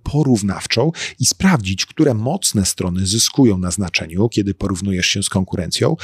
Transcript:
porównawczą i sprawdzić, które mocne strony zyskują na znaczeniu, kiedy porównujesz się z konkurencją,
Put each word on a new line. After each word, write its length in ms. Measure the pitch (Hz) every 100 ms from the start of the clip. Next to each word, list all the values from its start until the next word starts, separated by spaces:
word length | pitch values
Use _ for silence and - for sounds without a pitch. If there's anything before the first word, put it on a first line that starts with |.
porównawczą 880 | - 147 151 117 98 87 - - 147 165 - -
i 60 | 127
sprawdzić, 600 | - 190 160 95 95 -
które 280 | - 151
mocne 520 | 110 117 190 - 107 92
strony 420 | - 92 90 95
zyskują 500 | 110 - - 127 92
na 140 | 90
znaczeniu, 580 | 95 92 - 78 87 117
kiedy 240 | - 98
porównujesz 540 | 95 98 92 98 92 -
się 160 | 104
z 60 | 98
konkurencją, 640 | 98 92 90 85 - 120 165